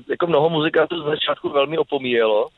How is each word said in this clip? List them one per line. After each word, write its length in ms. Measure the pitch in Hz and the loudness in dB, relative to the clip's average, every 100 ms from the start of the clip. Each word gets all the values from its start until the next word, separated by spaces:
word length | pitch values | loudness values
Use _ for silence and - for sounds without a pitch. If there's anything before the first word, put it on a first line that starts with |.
| 123 | -4
jako 180 | 135 170 | -4 0
mnoho 240 | 151 160 | 2 2
muzikantů 520 | 160 160 160 151 170 | 2 0 2 0 -2
z 20 | |
začátku 440 | 147 151 - - 349 | -4 -4 -2 -4 -2
velmi 300 | 143 139 156 | 0 0 -2
opomíjelo 680 | 151 143 127 117 110 107 135 | -2 -2 0 2 2 2 -2